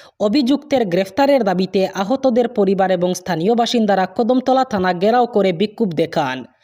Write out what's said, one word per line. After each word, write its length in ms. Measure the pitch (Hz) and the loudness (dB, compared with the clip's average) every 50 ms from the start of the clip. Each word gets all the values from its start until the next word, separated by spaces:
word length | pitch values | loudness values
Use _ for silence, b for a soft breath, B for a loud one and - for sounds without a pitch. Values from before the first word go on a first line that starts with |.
| B B B B | B B B B
অভিযুক্তের 640 | 202 214 208 302 254 240 294 285 - - 277 254 233 | -2 0 2 2 2 2 0 0 -2 -2 -2 0 0
গ্রেফতারের 560 | 185 170 185 190 - - - 277 277 285 262 220 | 0 0 -2 -2 -2 -2 0 2 4 2 2 2
দাবিতে 380 | 196 180 180 190 185 - 196 190 - - | 0 0 0 -2 0 0 0 0 -2 -2
আহতদের 520 | 190 196 185 269 269 - 262 220 247 240 233 | -4 -4 -2 -2 0 0 0 2 2 0 0
পরিবার 400 | 240 214 196 190 196 190 190 185 | 0 0 0 2 2 2 2 0
এবং 180 | 185 175 175 180 180 | 0 0 0 -2 -2
স্থানীয় 400 | 180 - - 175 160 165 208 240 | -4 -6 -6 -4 -2 0 0 0
বাসিন্দারা 500 | 226 233 226 247 240 220 208 196 185 185 180 - | 0 0 0 0 0 0 2 2 0 0 -2 -2
কদমতলা 500 | - 240 214 254 254 254 262 254 262 262 | -2 0 0 0 0 0 0 2 0 0
থানা 260 | 262 220 190 185 185 175 | 0 -2 -2 0 0 0
ঘেরাও 320 | 170 190 214 240 247 240 | 0 0 2 2 2 2
করে 240 | 240 240 208 196 190 170 | 2 2 0 0 0 0
বিক্ষোভ 360 | 160 214 208 - - 226 185 156 | 0 -2 -4 -2 -2 -4 -2 -2
দেখান। 440 | 160 165 156 - 165 147 127 127 131 117 - B B | -2 -4 -2 -2 -2 -2 -2 -4 -8 -10 -14 B B